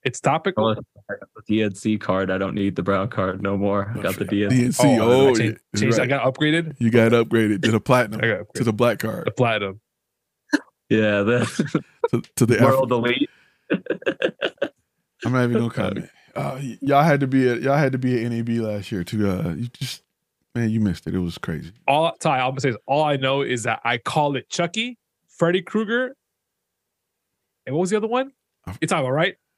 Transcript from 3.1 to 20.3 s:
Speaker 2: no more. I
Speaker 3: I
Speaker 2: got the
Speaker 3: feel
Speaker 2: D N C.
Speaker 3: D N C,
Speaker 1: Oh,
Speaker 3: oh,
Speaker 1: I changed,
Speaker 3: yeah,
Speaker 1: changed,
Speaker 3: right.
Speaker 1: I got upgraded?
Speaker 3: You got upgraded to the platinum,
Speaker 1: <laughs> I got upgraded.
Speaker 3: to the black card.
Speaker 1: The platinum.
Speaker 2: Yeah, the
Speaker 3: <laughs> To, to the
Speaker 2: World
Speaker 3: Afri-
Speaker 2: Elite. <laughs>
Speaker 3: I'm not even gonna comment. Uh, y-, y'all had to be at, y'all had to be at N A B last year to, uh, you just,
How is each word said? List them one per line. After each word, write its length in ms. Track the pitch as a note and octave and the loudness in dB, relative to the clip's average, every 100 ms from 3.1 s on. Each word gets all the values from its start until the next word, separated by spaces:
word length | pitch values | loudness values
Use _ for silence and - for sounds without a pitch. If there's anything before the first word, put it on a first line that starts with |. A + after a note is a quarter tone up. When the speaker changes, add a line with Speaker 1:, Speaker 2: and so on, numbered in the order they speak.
| - F#2+ F#2+ | -4 -4 -4
Speaker 2:
no 160 | G2 G2 | -4 0
more. 340 | G2+ G2+ G2 A#2 | 0 0 -4 -4
I 40 | |
Speaker 3:
I 20 | |
Speaker 2:
got 120 | F#2+ G2 | -4 -4
the 80 | F#2 | -2
Speaker 3:
feel 20 | |
Speaker 2:
D 160 | G#2 G2+ | 0 2
N 40 | |
C. 60 | B2+ | 2
Speaker 3:
D 80 | B2 | 2
N 60 | |
C, 280 | - B2+ A#2+ | 4 4 4
Speaker 1:
Oh, 20 | |
Speaker 3:
oh, 280 | A2 B2+ C3+ | 6 6 6
Speaker 1:
I 40 | |
changed, 260 | A#2 A2+ A2 _ | 4 0 -4 _
Speaker 3:
yeah, 60 | G2+ | -2
Speaker 1:
changed, 180 | A2+ A2+ | 2 2
Speaker 3:
right. 60 | B2 | 0
Speaker 1:
I 20 | |
got 260 | C#3 B2+ | 0 0
upgraded? 420 | B2+ D3+ E3 D#3+ C#3 | 0 0 0 -2 -2
Speaker 3:
You 100 | A#2 | 4
got 220 | A#2 A2+ | 6 6
upgraded 500 | A#2+ A2+ A2+ G#2+ G2+ | 4 4 2 2 2
to 80 | A2+ | 2
the 80 | A2 | 0
platinum, 380 | - B2 A2 G#2+ | 4 2 2 -2
Speaker 1:
<laughs> 40 | |
I 40 | A#2 | -2
got 120 | F#2+ | -2
upgraded. 140 | - | -6
Speaker 3:
to 100 | - | -2
the 100 | A#2 | -2
black 260 | G#2+ A#2+ G#2+ | 2 0 0
card. 280 | A2+ G#2 - | -6 -4 -6
Speaker 1:
The 40 | |
platinum. 500 | G#2+ A#2+ G#2+ G2 G2 _ _ _ _ _ _ _ - - _ _ | 0 0 0 -4 -8 _ _ _ _ _ _ _ -4 -4 _ _
Speaker 2:
Yeah, 320 | A2 G#2+ G2+ | 2 2 2
the 600 | G2+ A#2+ A#2 - D3 - - _ | 2 0 0 -4 -4 -4 -6 _
Speaker 3:
<laughs> 100 | - | -2
To, 100 | - - - | -2 -4 0
to 80 | A#2 | 2
the 180 | A2+ | 6
Speaker 2:
World 260 | C3 C3 C3 | 6 4 2
Speaker 3:
Afri- 360 | A#2+ A#2+ B2+ D4 _ _ _ _ | 0 0 0 -2 _ _ _ _
Speaker 2:
Elite. 0 | |
<laughs> 1040 | - - - - - - - - - - _ _ _ _ _ A#2+ | -6 -4 -6 -6 -4 -6 -4 -8 -6 -8 _ _ _ _ _ -2
Speaker 3:
I'm 80 | |
not 100 | B2+ | 0
even 140 | A#2+ A#2 | 2 0
gonna 120 | A#2 | -2
comment. 400 | - G2 - - _ _ - | -2 -4 -4 -10 _ _ -8
Uh, 220 | C#3 C3 | -8 -8
y-, 160 | C#3 A2 | -10 -6
y'all 220 | C#3+ C#3 | 2 4
had 160 | E3 C#3 | 6 4
to 80 | C#3 | 2
be 200 | C3+ B2+ | 2 2
at, 120 | A#2+ | 2
y'all 160 | C3 C#3+ | 0 2
had 140 | C#3 | 2
to 60 | B2+ | 0
be 180 | B2+ B2 | 0 0
at 60 | A#2+ | -2
N 80 | A#2 | -4
A 20 | |
B 200 | A#2 A#2 | -2 -2
last 300 | A2 G#2 F#2+ | -2 -4 -6
year 100 | G2+ | -6
to, 260 | F2 G#2+ G2+ | -4 0 0
uh, 200 | F#2 F2 | 0 -4
you 140 | D#2+ A#2+ | -4 -8
just, 280 | - C3 - _ _ _ | -8 -10 -10 _ _ _